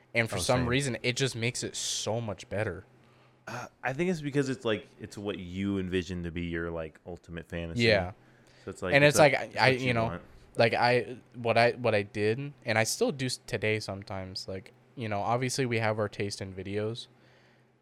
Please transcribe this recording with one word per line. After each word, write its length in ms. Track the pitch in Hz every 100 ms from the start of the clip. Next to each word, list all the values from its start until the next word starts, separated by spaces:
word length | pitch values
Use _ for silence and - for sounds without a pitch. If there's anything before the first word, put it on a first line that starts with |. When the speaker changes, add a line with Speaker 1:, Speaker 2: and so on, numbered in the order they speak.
| _
Speaker 1:
And 140 | 117 113
for 80 | 95
Speaker 2:
Oh, 40 |
Speaker 1:
some 200 | 85 127
Speaker 2:
same. 60 | 120
Speaker 1:
reason, 300 | 127 139 117
it 140 | 123 123
just 200 | 135 117
makes 260 | 117 -
it 140 | 107 -
so 440 | - - - 113
much 280 | 113 92 -
better. 360 | 98 107 82 - _ _ _ _ _ -
Speaker 2:
Uh, 180 | 123 110 _
I 100 | 123
think 180 | 131 180
it's 100 | 170
because 280 | 147 143 131
it's, 160 | 131
like, 220 | 113 104 - -
it's 160 | 101 -
what 200 | 101 95
you 400 | 87 92 98 98
envision 440 | 92 92 85 90
to 60 | 85
be 120 | 82
your, 280 | 85 85 85
like, 280 | 82 80 - -
ultimate 420 | 87 - 82 -
fantasy. 360 | 85 85 98
Speaker 1:
Yeah. 280 | 113 101 90 - _ _ _ -
Speaker 2:
So 60 | -
it's 120 | 92
like, 120 | 95
Speaker 1:
And 80 | 143
Speaker 2:
it's 100 | 147
Speaker 1:
it's 40 | 147
Speaker 2:
a, 40 |
Speaker 1:
like, 120 | 151
I, 80 | 127
Speaker 2:
it's 120 | 110 -
Speaker 1:
I, 140 | 117
Speaker 2:
what 100 | 127
Speaker 1:
you 140 | 131
know, 100 | 117
Speaker 2:
want. 180 | 113 87 - - - -
Speaker 1:
like, 180 | 117
I, 420 | 95 120 123 117 120 -
what 220 | 123 117 113
I, 120 | 120
what 220 | 120 120
I 80 | 107
did, 500 | 101 107 107 117 143 -
and 140 | 123 110
I 60 |
still 260 | 110 - 247
do 160 | 139 131
s-, 140 | - -
today 340 | 110 107 107
sometimes, 640 | 107 98 - 98 95 92 -
like, 240 | 95 - - _
you 140 | - 110
know, 120 | 101
obviously 460 | 101 123 131 - 127
we 120 | 113
have 200 | 110 110
our 100 | 104
taste 320 | - 101 -
in 100 | 95
videos. 540 | 92 95 101 107 120 - _ _ _ _ _ _ _